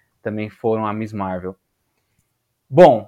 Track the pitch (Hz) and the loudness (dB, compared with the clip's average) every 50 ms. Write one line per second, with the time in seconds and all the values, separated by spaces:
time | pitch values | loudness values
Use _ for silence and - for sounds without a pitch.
0 | _ _ _ _ - 113 107 107 107 107 - - - 113 110 110 110 104 104 107 | _ _ _ _ -12 -10 -8 -8 -10 -10 -10 -6 -4 -4 -2 -2 -4 -6 -6 -8
1 | 110 107 110 104 98 95 92 90 87 92 98 _ _ _ _ _ _ _ _ _ | -10 -10 -10 -8 -8 -8 -8 -8 -10 -12 -14 _ _ _ _ _ _ _ _ _
2 | _ _ _ _ _ _ _ _ _ _ _ _ _ - 131 151 180 151 123 107 | _ _ _ _ _ _ _ _ _ _ _ _ _ -2 4 6 6 8 6 4
3 | - | -2